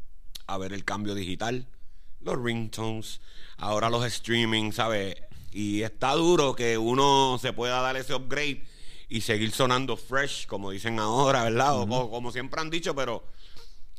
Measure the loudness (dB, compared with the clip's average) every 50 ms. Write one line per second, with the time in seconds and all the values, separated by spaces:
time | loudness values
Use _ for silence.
0 | -6 -6 -6 -8 -8 -8 -8 -6 -6 -4 -4 -4 -4 -4 -4 -4 -4 -2 -2 -2
1 | -2 -2 -2 -2 -4 -4 -4 -2 -2 -2 -2 -4 -6 -8 -8 -8 -8 -8 -8 -8
2 | -6 -6 -6 -4 -4 -2 -2 0 0 0 0 -2 -2 -4 -4 -4 -2 -2 -2 -2
3 | -4 -4 -6 -6 -6 -6 -6 -6 -6 -6 -6 -4 -2 0 0 2 2 2 2 2
4 | 0 -2 -2 -4 0 2 2 4 4 4 2 2 2 0 0 0 0 0 0 0
5 | -2 -2 -4 -6 -6 -6 -6 -8 -6 -6 -4 -2 -2 0 0 0 -2 -2 -2 0
6 | 0 2 2 4 6 6 6 6 6 4 2 2 2 2 2 2 2 2 4 6
7 | 8 8 8 8 6 4 2 0 -2 -2 -2 -2 -2 0 0 0 0 0 -2 -2
8 | -2 -2 -2 0 2 0 0 2 0 -2 -2 -2 -4 -4 -6 -6 -8 -6 -6 -6
9 | -6 -4 -4 -2 0 0 2 2 2 0 2 2 2 4 4 2 2 -2 -4 -4
10 | -4 -2 0 0 0 0 -2 -4 -4 -4 -4 -4 -4 -4 -6 -4 -2 -2 0 0
11 | 0 2 4 4 6 6 4 4 4 2 4 4 4 4 4 2 2 2 2 0
12 | 0 0 -4 -4 -4 -4 -4 -4 -4 -4 -4 -4 -4 -2 -4 -2 -2 -2 0 0
13 | -2 -2 -2 -4 -4 -6 -6 -6 -8 -6 -8 -6 -6 -8 -6 -6 -6 -6 -6